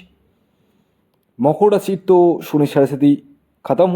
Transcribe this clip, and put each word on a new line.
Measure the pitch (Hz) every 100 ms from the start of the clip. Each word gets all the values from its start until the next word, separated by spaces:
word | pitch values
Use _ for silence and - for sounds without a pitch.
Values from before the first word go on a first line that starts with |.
| _ _ _ _ _ _ _ _ _ _ _ _ _ -
মকর | 131 156 208
রাশির | 202 196 196 -
তো | 180 175 160
শনি | - 151 143
সাড়ে | 151 139
সাতি | 143 143 143 - _ _ _
খতম | - 135 185